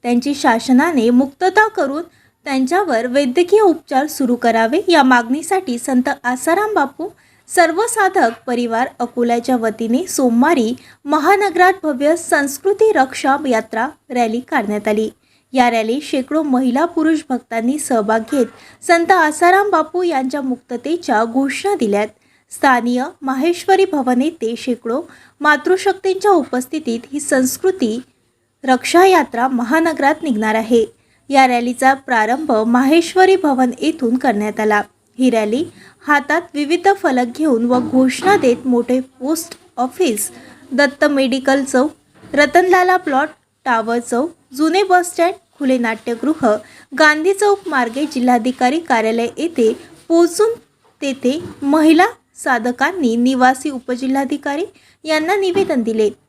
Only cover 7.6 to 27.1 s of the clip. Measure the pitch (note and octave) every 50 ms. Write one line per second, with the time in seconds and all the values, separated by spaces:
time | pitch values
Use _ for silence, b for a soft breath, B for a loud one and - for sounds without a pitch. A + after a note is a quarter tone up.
7.6 | E4+ D#4+ D#4+ E4+ A4 A#4 - A4 G4+ F#4+ F#4+ F#4+ D4 A3+ A#3 - _ - B3 A#3
8.6 | A#3+ A#3 A3+ A3+ B3+ - - _ B3 A#3+ - B3 A#3+ A#3 A#3 A#3+ A#3+ C4 B3+ B3
9.6 | A3 A3 G#3+ - A#3 A3 A#3 C4+ F4+ F#4 - - C4+ B3 A3+ A#3 B3+ D4+ F4 D4
10.6 | A3+ A3 B3 B B B B B B C#4+ D4 E4 C#4+ E4 G4+ G4 G#4 G4 D#4 E4+
11.6 | F4+ F#4 F#4 F#4+ - D#4 D4 B3 C#4+ D4 D#4+ E4+ - - F4 D4+ C#4+ C#4+ C#4 -
12.6 | _ F#4+ G#4 G4 A4 A4 G#4 D#4 C4 C4 - - - C#4 C4+ C#4+ D4+ C#4 A#3+ A3
13.6 | A3 A3 - A3 A#3 C#4+ D#4 _ _ _ C4 B3 A#3+ A3+ A3 A#3+ B3 _ E4 C4+
14.6 | A3 G3+ G#3 G#3 G#3 A3 G#3+ G#3+ A3 G#3+ - _ _ _ _ _ _ _ - C4
15.6 | B3 A#3+ A#3 A3+ A3 A3 A#3 C#4+ D4 - - C#4 C4 - D4 D#4 D#4+ D4 B3+ B3+
16.6 | C4 B3+ A#3 C4+ D#4+ E4+ E4+ E4 D#4 D#4 E4 D4+ - _ C4 A#3 - _ A#3 A#3
17.6 | A3+ A#3+ C#4 D4+ - - C4 A3+ G#3 G#3 A3 A3+ A3 - - C#4+ A#3+ A3+ B B
18.6 | B B B B - - F4 E4+ E4+ E4+ G4 F4+ D#4+ D4+ D4+ - F4 F4 F4+ G4
19.6 | G4+ G#4 F#4+ D#4+ D#4 D#4 - F4 F#4 F4 D#4+ C4 C4 C4 C#4 C#4+ C4 C4 B3+ B3
20.6 | _ _ B3 A#3 - C#4 E4 E4+ E4+ - B3+ G#3+ A3+ A#3 A#3 C4 C#4 C#4 C4 -
21.6 | - G4 G4+ D#4+ B3 G#3+ G3+ G3+ G#3 G#3+ _ _ _ _ _ _ _ _ - -
22.6 | - C#4 B3+ B3 A#3 A#3+ B3 B3 B3+ D#4 F#4 _ D4+ C4+ C4+ B3+ C4+ E4+ F4 F4
23.6 | - - F#4+ F#4 F#4+ F#4 D#4 D4 B3+ B3+ B3+ B3 C4 D#4 E4 - - A3 A#3 A3+
24.6 | - - A#3+ A#3 _ A3+ A#3 C#4 E4+ B B B B B B B C#4+ D4 D4 C#4+
25.6 | D4 F4 F#4 F#4 - G4 F#4+ F#4+ - F#4+ F#4 F#4+ - G#4 G4 E4+ B3+ - - B3+
26.6 | B3+ - - D#4 D4+ - A3+ A#3 - -